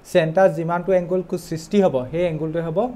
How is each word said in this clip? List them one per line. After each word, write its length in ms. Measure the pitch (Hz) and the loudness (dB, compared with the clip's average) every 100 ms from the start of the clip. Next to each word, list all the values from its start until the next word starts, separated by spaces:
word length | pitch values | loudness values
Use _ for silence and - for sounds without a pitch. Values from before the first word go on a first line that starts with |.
| - | -2
চেণ্টাৰ 360 | 180 160 160 190 | 0 2 4 4
যিমানটো 380 | 160 165 175 170 | 2 -4 -4 0
angle 300 | 185 170 185 | 0 2 -4
কু-, 220 | 180 180 - | -2 -8 -6
সৃষ্টি 300 | 160 - 208 | -10 0 2
হ'ব, 140 | 190 131 123 | 4 2 -2
সেই 120 | 165 175 | -2 -2
এংগুলটোৱে 380 | 156 160 165 165 | -2 -4 -4 -2
হ'ব 100 | 160 247 | -2 -2